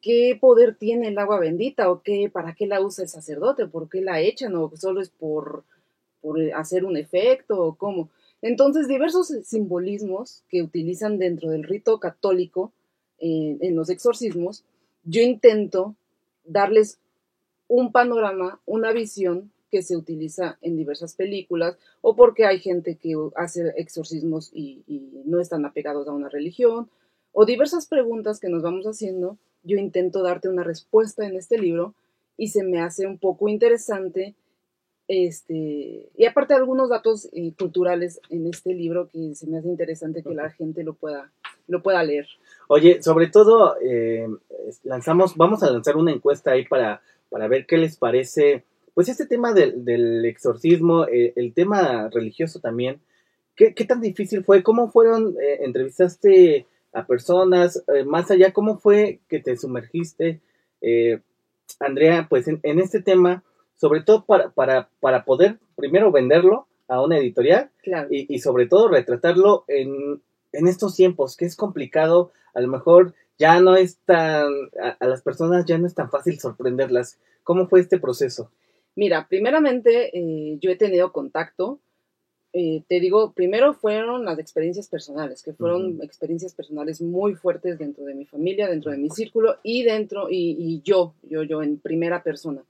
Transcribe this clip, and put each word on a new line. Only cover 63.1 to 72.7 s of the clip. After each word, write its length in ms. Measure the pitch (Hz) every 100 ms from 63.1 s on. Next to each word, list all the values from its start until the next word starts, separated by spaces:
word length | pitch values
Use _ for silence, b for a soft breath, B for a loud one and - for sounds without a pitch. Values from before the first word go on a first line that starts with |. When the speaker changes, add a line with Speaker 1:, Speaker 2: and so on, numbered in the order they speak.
| 185 180 180 _ _ _ _
Speaker 2:
sobre 260 | 151 156
todo 240 | 156 214 -
para, 240 | 185 -
para, 400 | - 131 131 - _
para 240 | 135 127
poder 340 | - 131 190 220 _ -
primero 340 | - 175 214
venderlo 560 | 147 127 160 180 220 - _ _
a 120 | 127
una 160 | 143 160
editorial 520 | 127 110 127 190 285 _
Speaker 1:
Claro. 280 | - 175 143
Speaker 2:
y, 140 | 139 139
y 60 | 143
sobre 280 | 143 123 123
todo 220 | 185 226
retratarlo 760 | 151 120 120 165 175 202 202 -
en, 520 | 143 135 139 143 143 _ _ _
en 160 | 147 170
estos 300 | 180 202 185
tiempos, 400 | 185 175 131 -
que 80 | 175
es 100 | -
complicado, 760 | 208 170 135 156 160 170 175 _ _
a 60 | 120
lo 80 |
mejor 460 | 127